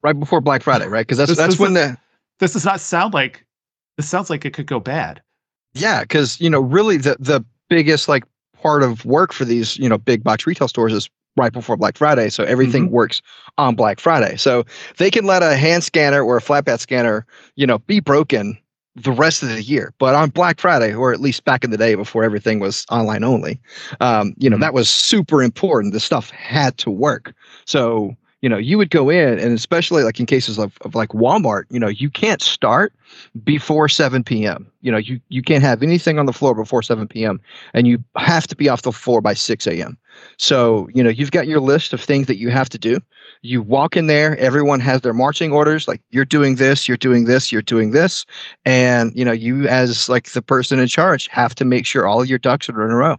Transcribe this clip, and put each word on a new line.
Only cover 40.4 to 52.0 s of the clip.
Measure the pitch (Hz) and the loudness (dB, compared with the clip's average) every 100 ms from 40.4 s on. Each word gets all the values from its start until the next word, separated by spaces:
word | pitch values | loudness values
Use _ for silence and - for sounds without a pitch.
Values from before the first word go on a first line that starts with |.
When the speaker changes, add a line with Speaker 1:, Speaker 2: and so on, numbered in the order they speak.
| - 135 120 110 - | 0 2 2 2 0
Speaker 1:
you | 123 | 2
know, | 120 | 2
you've | 113 143 | 2 -2
got | 170 156 | -2 0
your | 156 | 0
list | 135 151 - | 2 2 0
of | 123 | -8
things | - 139 135 | -2 -2 0
that | 104 | -4
you | 117 | -2
have | 127 127 | -2 -2
to | 110 | -4
do. | 110 123 - _ - - | -2 -2 -4 _ -20 -20
You | 120 123 | -6 -4
walk | 104 135 156 - | 0 0 2 0
in | 160 | 2
there, | 147 151 156 | 2 2 2
everyone | 131 139 143 139 | 2 2 2 2
has | 127 131 | 0 0
their | 123 | 0
marching | 113 135 151 160 | 0 0 0 0
orders, | 147 151 156 - | 2 2 0 -2
like, | - _ | -8 _
"You're | 127 | -2
doing | 139 151 143 127 | 0 2 2 4
this, | 135 139 - | 2 2 0
you're | 120 | -2
doing | 131 120 117 | 2 2 4
this, | 127 - | 2 2
you're | 107 | -4
doing | - 117 110 | 0 0 2
this." | 131 170 - - - - - | 2 2 -2 -12 -16 -18 -8
And, | - 127 123 120 117 117 | 0 2 4 2 0 -2
you | 123 | -2
know, | |
you | 117 113 131 139 | -2 -2 -2 0
as, | 127 127 117 - | 2 0 -2 0
like, | 127 - | -2 -2
the | - | -10
person | - 135 127 131 | -2 -2 0 0
in | 127 | 0
charge | - 180 143 - | 2 2 0 -2
have | - 123 120 | -2 -2 0
to | 127 | 0
make | 123 123 | 0 0
sure | 131 | 0